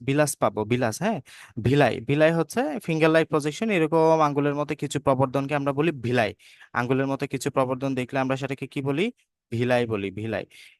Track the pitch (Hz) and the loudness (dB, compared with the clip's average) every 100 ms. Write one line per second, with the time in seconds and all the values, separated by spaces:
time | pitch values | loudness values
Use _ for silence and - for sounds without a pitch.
0 | 123 143 147 - 117 104 107 123 117 - | -2 0 0 0 -2 0 -2 0 0 -2
1 | 202 175 - - - - 117 143 123 - | -4 -4 -8 -20 -16 -4 2 4 4 2
2 | 117 147 156 165 156 226 302 254 - 160 | 0 4 4 2 -2 -2 -4 -4 -4 2
3 | 160 160 156 156 147 147 226 185 156 165 | 4 4 2 0 -2 -4 0 0 2 4
4 | 160 160 147 143 143 143 143 147 143 147 | 4 4 2 2 0 -2 -4 -6 -6 -2
5 | 139 131 135 139 139 147 139 135 165 143 | 0 2 2 0 -2 -2 -2 0 -2 -2
6 | 113 123 104 - - - - 120 123 131 | -2 0 0 -4 -18 -20 -8 -4 0 0
7 | 135 135 143 135 - 139 131 127 135 131 | 0 -2 -4 -4 -2 0 0 0 -2 -4
8 | 123 135 131 131 135 135 135 143 135 139 | -2 -2 -2 -2 -4 -6 -8 -6 -2 0
9 | 226 - _ _ - 117 123 123 117 104 | -2 -4 _ _ -8 -2 2 2 2 -2
10 | 98 98 110 101 95 - - | -4 -6 -6 -6 -8 -16 -20